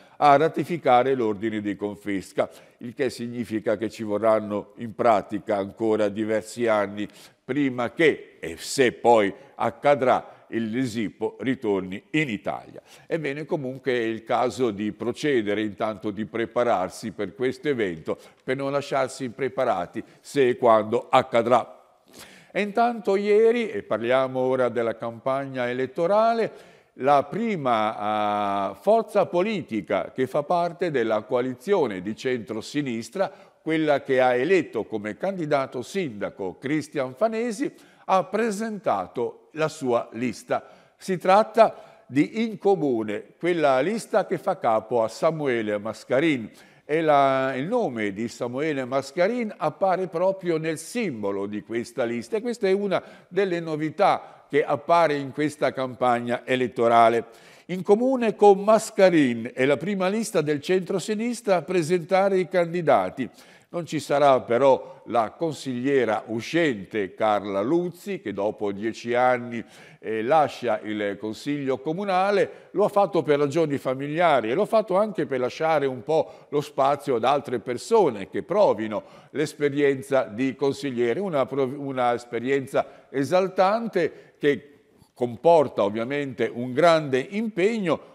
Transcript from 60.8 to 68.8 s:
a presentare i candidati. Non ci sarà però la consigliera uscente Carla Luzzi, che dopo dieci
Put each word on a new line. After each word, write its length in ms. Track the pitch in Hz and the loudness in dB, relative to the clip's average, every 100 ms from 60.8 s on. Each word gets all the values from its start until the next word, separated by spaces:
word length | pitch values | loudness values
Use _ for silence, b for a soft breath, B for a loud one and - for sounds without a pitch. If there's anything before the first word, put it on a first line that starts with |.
| 170 196 - 214 233 233 - 180 | 0 -4 -4 -4 -4 -4 0 0
a 60 | |
presentare 760 | 151 185 151 180 156 185 196 190 | 2 -2 0 -2 2 2 4 2
i 100 | 180 | 0
candidati. 800 | 185 175 175 156 117 92 92 113 B B B B | 0 0 0 4 4 4 -4 -8 B B B B
Non 160 | 175 | -10
ci 140 | 151 156 | -6 -6
sarà 420 | - 143 143 131 | -2 4 6 6
però 640 | 98 120 135 127 - - - | 4 4 6 4 0 -18 -4
la 260 | 117 107 | -2 -2
consigliera 920 | - 165 135 135 123 127 139 113 104 - | -4 -6 -6 -8 -4 0 2 2 0 -2
uscente 840 | 113 107 160 165 110 92 110 95 | -6 -2 0 0 0 -6 -4 -6
Carla 460 | - 110 104 101 98 | -2 0 2 0 -2
Luzzi, 600 | 107 170 175 - - 185 | 0 0 -2 -8 -10 -8
che 120 | 107 | -6
dopo 380 | 101 101 104 104 | -4 -4 -2 -6
dieci 420 | 98 | -4